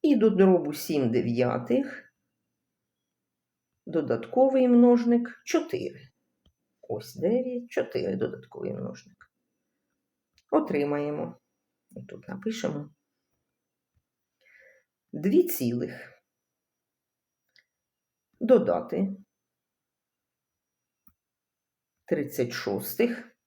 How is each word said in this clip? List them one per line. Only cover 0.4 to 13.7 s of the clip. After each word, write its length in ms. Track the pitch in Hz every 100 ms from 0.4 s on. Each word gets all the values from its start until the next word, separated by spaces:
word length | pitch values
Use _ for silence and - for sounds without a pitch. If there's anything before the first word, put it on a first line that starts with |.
| 190 180 147
сім 380 | 147 - 151 123
дев'ятих 1040 | 117 117 117 123 - 123 247 277 - - _ _ _ _ _ _ _ _ _ _ _ _ _ _ _ _ _ -
додатковий 800 | 165 147 147 - - 262 262 254
множник 760 | 240 240 240 233 240 233 -
чотири. 640 | - 320 311 - - - - _ _ _ _ _ _ _
Ось 340 | - 107 -
дев'ять, 560 | - 175 240 254 247 240
чотири 460 | - - - 180 190
додатковий 560 | - - - - -
множник. 600 | - - - - _ - _ _ _ _ _ _ _ _ _ _ _ _
Отримаємо. 880 | 302 302 151 143 147 147 147 165 - _ _ _ _ _
І 120 | -
тут 260 | 127 - -
напишемо 640 | 190 220 226 170 147 147 _ _ _ _ _ _ _ _